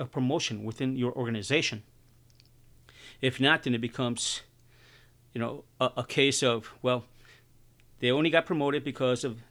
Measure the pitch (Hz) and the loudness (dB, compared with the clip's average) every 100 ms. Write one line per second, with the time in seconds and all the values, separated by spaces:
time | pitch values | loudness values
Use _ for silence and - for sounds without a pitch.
0 | 127 147 127 160 - 107 107 110 131 135 | -6 -2 0 0 -2 -6 -8 -4 -2 0
1 | 123 131 120 113 98 147 147 110 - _ | -2 -2 -4 -4 0 0 0 -4 -12 _
2 | _ _ _ - _ _ - - - - | _ _ _ -20 _ _ -20 -20 -20 -20
3 | - - 131 127 139 156 135 120 120 - | -20 -2 -2 2 2 2 2 -2 -2 -4
4 | 123 120 - - - _ _ - - - | -4 -2 -4 -6 -10 _ _ -20 -20 -20
5 | - _ _ 120 117 143 - - 127 - | -20 _ _ -6 -6 -6 -16 -2 0 0
6 | 120 - 139 127 127 117 - - 127 123 | -2 2 2 4 2 0 -4 -4 0 0
7 | - - - - _ - - _ - - | -4 -20 -20 -20 _ -20 -20 _ -20 -2
8 | 123 139 160 165 160 165 143 143 139 127 | 2 4 4 2 2 0 2 0 -4 -2
9 | 127 123 139 113 - | 0 0 -2 -8 -12